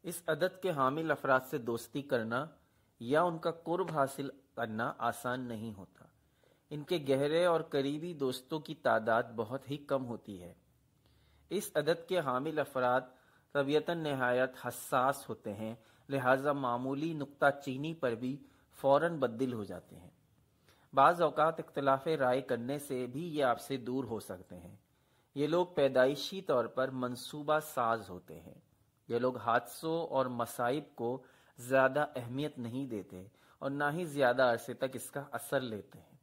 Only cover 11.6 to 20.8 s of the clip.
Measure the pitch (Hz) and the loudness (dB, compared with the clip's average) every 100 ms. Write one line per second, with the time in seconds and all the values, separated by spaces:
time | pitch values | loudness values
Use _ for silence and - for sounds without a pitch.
11.6 | 202 156 147 170 - 185 143 127 151 151 | -2 0 2 0 0 0 2 0 0 -2
12.6 | 139 131 123 127 - - _ _ _ 147 | -2 2 4 2 0 -20 _ _ _ 0
13.6 | 139 151 151 170 151 135 123 123 131 - | 2 2 2 -2 -2 0 2 4 2 -2
14.6 | 120 - - 135 131 135 - 110 110 98 | -8 -8 0 2 2 0 -8 -8 -8 -6
15.6 | 110 117 _ _ - 139 127 135 143 143 | -8 -10 _ _ -4 0 4 4 4 0
16.6 | 127 120 131 139 165 156 139 - 143 139 | 0 -2 -2 -4 -4 -4 -8 2 2 2
17.6 | 143 131 156 165 127 113 127 147 - _ | -6 -6 -6 -2 -2 -2 -6 -8 -12 _
18.6 | _ - 139 139 170 160 123 113 131 117 | _ -2 4 4 4 0 -2 0 -2 -2
19.6 | 95 90 - 90 87 _ _ _ _ _ | -6 -10 -14 -20 -20 _ _ _ _ _
20.6 | _ _ | _ _